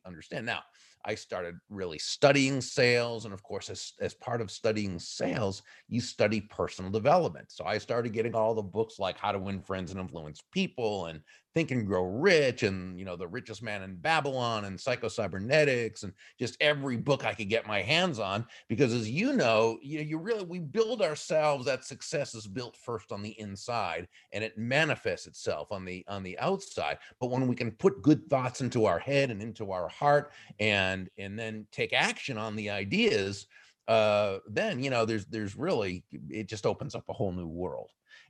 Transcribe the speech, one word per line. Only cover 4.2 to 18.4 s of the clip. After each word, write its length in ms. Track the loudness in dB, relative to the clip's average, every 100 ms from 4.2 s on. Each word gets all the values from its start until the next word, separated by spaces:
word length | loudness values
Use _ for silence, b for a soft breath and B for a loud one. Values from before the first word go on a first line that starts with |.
| -6 -4
of 100 | -6
studying 480 | -2 0 2 -2 -4
sales, 640 | -8 -4 -2 0 0 -2 -10 b b
you 140 | -2
study 400 | 0 2 2 2
personal 500 | -2 -4 -4 -4 -2
development. 600 | 2 4 4 4 -4 -14
So 120 | -8
I 140 | -4 -4
started 340 | -2 -2 -2
getting 240 | -2 0 2
all 180 | 2
the 100 | 2
books 360 | -2 -2 -2 -2
like 180 | -4 -2
How 140 | -2
to 80 | -2
Win 220 | -2 -6
Friends 300 | -4 -4 -4
and 80 | -6
Influence 420 | -8 -8 -12 -14 -6
People 540 | -2 -2 -2 -2 -2 -4
and 160 | -8 -14 b b
Think 180 | -2 0
and 160 | 0 2
Grow 160 | 2
Rich 580 | 0 2 6 6 6 2
and, 360 | 0 0 -6 -10
you 60 | -8
know, 100 | -8
The 120 | -8
Richest 360 | -10 -10 -10
Man 180 | -8 -8
in 140 | -8 -4
Babylon 720 | 0 2 2 0 0 -2 -4
and 140 | -4
Psycho-Cybernetics 1200 | -2 -2 -2 -2 -2 -2 2 4 4 2 -2 -6
and 100 | -12 -12 b b
just 180 | -4 2
every 360 | 2 2 0 0
book 280 | 2 2 0
I 80 |
could 160 | -2 0
get 160 | 0 0
my 160 | -2
hands 380 | 2 2 2 0
on, 260 | -2 -2